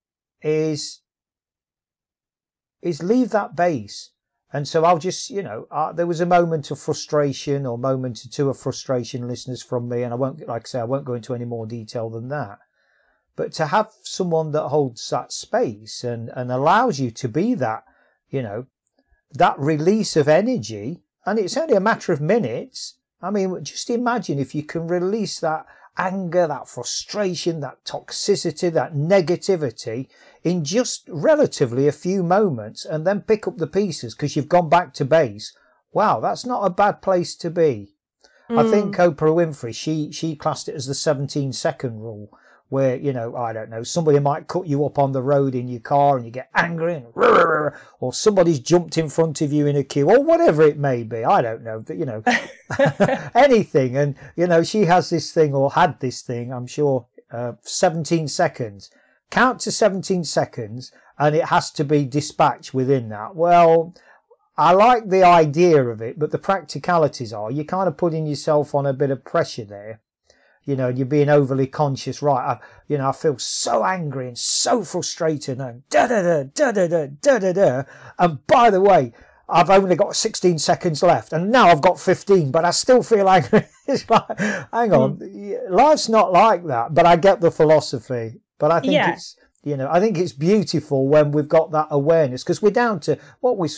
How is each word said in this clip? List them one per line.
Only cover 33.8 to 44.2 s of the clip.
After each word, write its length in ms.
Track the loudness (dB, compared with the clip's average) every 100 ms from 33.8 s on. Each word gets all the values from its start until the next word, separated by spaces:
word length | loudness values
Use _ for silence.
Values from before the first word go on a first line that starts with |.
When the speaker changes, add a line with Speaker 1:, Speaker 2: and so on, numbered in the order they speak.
| -4 -6 -12
Speaker 1:
'cause 220 | -8 -6 -4
you've 120 | 0
gone 200 | 2 4
back 240 | 2 0
to 100 | -4
base. 520 | 0 2 2 -4 -16 _ _ _ _
Wow, 280 | -2 0 0
that's 240 | -2 -4
not 200 | -6 -2
a 60 | -2
bad 300 | 2 0 0
place 340 | 0 0 -2 -8
to 140 | -8
be. 440 | 0 2 0 -8 _ _ _ _ _ -4
I 120 | 0
think 320 | 4 2 0 2
Speaker 2:
Mm. 180 | 2
Speaker 1:
Oprah 200 | 2 0
Winfrey, 400 | 2 0 -2 -12
she, 380 | -10 -6 -4 -6
she 240 | -6 -8 -6
classed 320 | -6 -6 -8
it 60 |
as 120 | -10 -8
the 80 |
seventeen 580 | -4 -2 -2 -2 -4 -6
second 480 | -4 -6 -4 -8 -8
rule, 280 | -12 -14 -16 _ _ _ -8
where, 280 | -2 0 0
you 160 | -4
know, 240 | -4 -6 -6
I 160 | -6
don't 180 | -8 -10
know, 140 | -10
somebody 340 | -6 -2 2
might 300 | 4